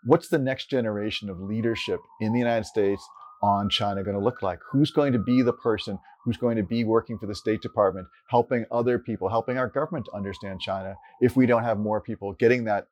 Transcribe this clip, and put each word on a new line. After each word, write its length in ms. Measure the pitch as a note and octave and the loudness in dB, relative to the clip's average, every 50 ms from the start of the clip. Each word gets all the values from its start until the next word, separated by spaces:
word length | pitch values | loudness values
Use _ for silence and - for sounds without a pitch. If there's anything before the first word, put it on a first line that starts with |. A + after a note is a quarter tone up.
| _ | _
what's 240 | A#2+ C#3+ E3 - - | 4 4 4 4 0
the 100 | - D#3+ | 0 0
next 320 | C3+ C3 C3 C3 - - | 0 0 -2 -4 -6 -2
generation 580 | - C3 A#2 A2 G#2 G#2 G#2 G#2+ G2+ - G#2+ G2+ | -2 0 0 0 -2 -2 -4 -4 -4 -6 -8 -8
of 100 | F#2+ E2+ | -10 -8
leadership 600 | F#2+ G2 G#2+ A2+ A2 A#2 A#2 G#2+ - - F#2+ F2 - _ _ _ | -6 -6 -4 -2 0 0 -2 -2 -4 -4 -4 -6 -6 _ _ _
in 120 | A2 G#2+ A2+ | -2 0 0
the 60 | B2 | 2
United 260 | B2 A#2+ A#2 A2+ G#2+ | 2 2 0 0 -2
States 420 | - - A2 G2+ G2 G2+ G2 - - - - - - - _ - | -2 0 0 2 2 2 -2 -6 -16 -20 -20 -20 -20 -10 _ 0
on 260 | G#2 G2+ G2+ G2+ G2+ | 2 2 2 2 0
China 340 | - - A2 G2+ G2+ G2 F#2+ | 0 0 0 -2 -2 -2 -4
gonna 140 | G2+ G2 G2+ | -4 -4 0
look 240 | G2 G#2 - - | 0 -2 -2 -2
like? 180 | - F#2+ F2 - - - | -4 -4 -4 -6 -10 -2
Who's 200 | - C3+ D3+ - | 2 2 2 2
going 220 | - D3+ D3 C#3+ B2 | 2 0 2 2 2
to 60 | A#2+ | 0
be 220 | F#2+ A#2 B2 B2+ | 2 2 2 4
the 120 | B2+ A#2 A#2+ | 4 2 0
person 460 | - - A#2+ A2 G2+ - - G2+ F#2+ _ - - _ _ | 0 0 0 0 0 -2 -8 -10 -10 _ -18 -20 _ _
who's 100 | - A2+ | -4 -4
going 220 | - - A#2+ A#2 A2+ | 0 0 0 0 0
to 60 | G2+ | 0
be 200 | F2 A#2 A#2 A#2 | 0 0 -2 0
working 340 | G#2+ A2 A2+ A2+ - A#2 G2+ | 2 2 2 2 0 -10 -10
for 100 | - G2+ | -8 -10
the 60 | G#2 | -10
State 280 | - - A2 G#2+ G#2+ | -6 -2 -2 -2 -2
Department, 440 | - A2+ - - G#2 G2 F2+ F#2 F#2 - _ _ _ _ | -4 -6 2 4 4 4 4 0 -12 -14 _ _ _ _
helping 360 | - B2 A#2+ - C3 A#2+ A#2 - | 2 2 2 2 0 -2 -2 -2
other 300 | A#2 A#2+ A#2+ B2 B2 A#2 | -2 0 2 2 0 0
people, 300 | A#2+ - A2+ G#2 - F#2+ | -2 -4 -6 -4 -2 0
helping 280 | A2 A#2 - - B2 C3 | 0 0 -2 -2 -2 -4
our 120 | B2+ A#2 | -4 -2
government 360 | - C3+ D3 D#3 F#3+ D3+ G#2+ | -2 -4 -4 -2 -4 -8 -8
to 100 | - - | -8 -10
understand 440 | G2+ G2 G2 F#2+ - - G2 F#2+ F#2 | -8 -8 -8 -8 -10 -10 -10 -10 -10
China, 340 | - - F#2+ G2 F#2+ F#2+ G2 - - - _ _ | -6 -6 -6 -6 -6 -10 -12 -14 -18 -20 _ _
if 160 | B2 B2 A#2 C3 | 2 2 4 4
we 80 | B2+ | 4
don't 180 | A#2+ A#2+ A#2 A2 | 4 4 2 2
have 160 | A#2+ A2+ G2+ | 0 -2 -2
more 220 | G#2 G#2+ G#2+ G#2+ | -2 -2 -2 -2
people 320 | - - A2 - G2+ G2+ G2 | -4 -6 -10 -8 -8 -8 -4
getting 320 | - B2 A2+ B2 B2 A#2 | 2 4 4 4 4 2
that 220 | A2 G#2 G2+ - _ | 0 -2 -2 -2 _